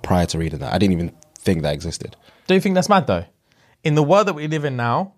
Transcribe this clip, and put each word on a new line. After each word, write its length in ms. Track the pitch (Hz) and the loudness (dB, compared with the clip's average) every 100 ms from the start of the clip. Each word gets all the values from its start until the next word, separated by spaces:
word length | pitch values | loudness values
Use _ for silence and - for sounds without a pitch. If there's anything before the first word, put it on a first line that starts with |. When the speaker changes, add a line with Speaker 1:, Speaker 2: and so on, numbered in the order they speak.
Speaker 1:
prior 240 | - 90 85 | 0 0 0
to 100 | 80 | -2
reading 220 | 80 76 | -4 -6
that. 140 | 69 | -4
I 40 | 90 | 0
didn't 160 | 98 | 2
even 180 | 87 85 - _ - | 2 -2 -8 _ -6
think 220 | - 85 | -2 0
that 100 | 73 | -2
existed. 420 | 73 82 - - - _ _ - | -4 -8 -10 -14 -16 _ _ 0
Speaker 2:
Do 60 | |
you 80 | 185 | 0
think 140 | 196 185 | 2 0
that's 140 | - | 4
mad, 160 | 196 139 | 2 2
though? 180 | 90 92 _ _ _ _ _ | -2 -4 _ _ _ _ _
In 120 | 160 151 | 0 2
the 80 | |
world 240 | 147 196 208 | 4 4 4
that 60 | 151 | -2
we 120 | 151 | -4
live 180 | 156 143 | -4 -4
in 120 | 123 | -2
now 360 | 117 131 196 | -2 -2 -4